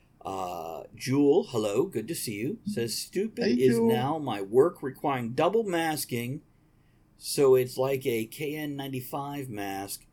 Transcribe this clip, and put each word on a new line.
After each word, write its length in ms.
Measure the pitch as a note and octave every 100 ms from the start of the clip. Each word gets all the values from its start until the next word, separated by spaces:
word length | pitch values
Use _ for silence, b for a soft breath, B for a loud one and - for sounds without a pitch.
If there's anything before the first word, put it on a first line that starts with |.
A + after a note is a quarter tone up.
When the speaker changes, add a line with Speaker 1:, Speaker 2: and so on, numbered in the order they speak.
| b _
Speaker 1:
Uh, 600 | - F#2+ F#2 F2 D#2+ D#2 - -
Jewel, 500 | C3 C3+ C#3+ E3 A#3
hello, 400 | A#2 G#2+ G#2 F#3+
good 220 | A2+ G#2+
to 60 | E3+
see 180 | - G2+
you, 240 | B2+ A3+ -
says, 280 | G#3 E3 -
"Stupid 480 | - - A3 - A3+
Speaker 2:
Hey, 80 |
Speaker 1:
is 220 | B3 C3 A#2
Speaker 2:
Jewel. 100 | A2+
Speaker 1:
now 320 | A3+ C3+ D#3+
my 200 | C3+ G#2
work 420 | G2 A#2+ E3 F3+
requiring 480 | C#3+ C3 D3+ C3 A2+
double 300 | B2+ E3 A3
masking, 800 | G#3+ E3+ E3 D3+ - A#2+ A#2+ D3+ - _ _ _ _ _ _ _
so 380 | - - C#3 C3
it's 200 | B2 C3
like 280 | C3 C#3 C3
a 200 | A#2 A2
K 280 | - D3+ D3+
N 200 | D3+ C#3
ninety-five 720 | C3+ B2+ B2 D3+ C#3+ C#3+ C3
mask. 560 | G#2 G2 G2 G2 - -